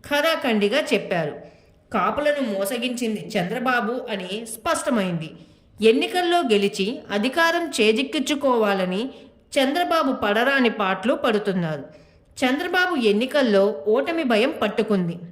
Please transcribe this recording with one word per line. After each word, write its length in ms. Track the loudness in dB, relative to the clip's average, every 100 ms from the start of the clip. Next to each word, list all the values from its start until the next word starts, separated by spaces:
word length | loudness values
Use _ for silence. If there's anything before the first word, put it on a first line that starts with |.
| 0
ఖరాఖండిగా 720 | 0 2 0 0 2 2 0 0
చెప్పారు. 460 | -2 0 -2 -4 -8 -18 -20 _ _ _
కాపులను 460 | -2 0 0 0 0
మోసగించింది 880 | -2 -2 -4 -4 -4 -4 -4 -4 -4 -4
చంద్రబాబు 760 | -4 -2 0 0 -2 -6 -6
అని 340 | -8 -6 -10 -10
స్పష్టమైంది. 840 | -8 -4 -2 0 0 0 -4 -8 -14 -20 -20 _ 2
ఎన్నికల్లో 560 | 4 4 2 0 2 2
గెలిచి 640 | 4 2 2 -2 -4 -4 -6
అధికారం 640 | -2 0 2 2 2 -2 2
చేజిక్కించుకోవాలని 1300 | 2 2 -2 -4 -2 0 2 2 2 0 -2 -2 -6 -10 -20 _ _ 0
చంద్రబాబు 540 | 2 0 2 2 0
పడరాని 580 | 0 0 2 2 4 2
పాట్లు 440 | 2 -2 0 -2
పడుతున్నారు. 680 | 0 0 0 0 -2 -2 -6 -10 -20 -20 _ _ -4
చంద్రబాబు 520 | -2 0 0 0 2 2
ఎన్నికల్లో 880 | 2 2 2 2 4 4 4 0 0
ఓటమి 360 | 0 0 -2
భయం 300 | 0 2 2 0
పట్టుకుంది. 560 | -2 -2 0 0 0 -6 -14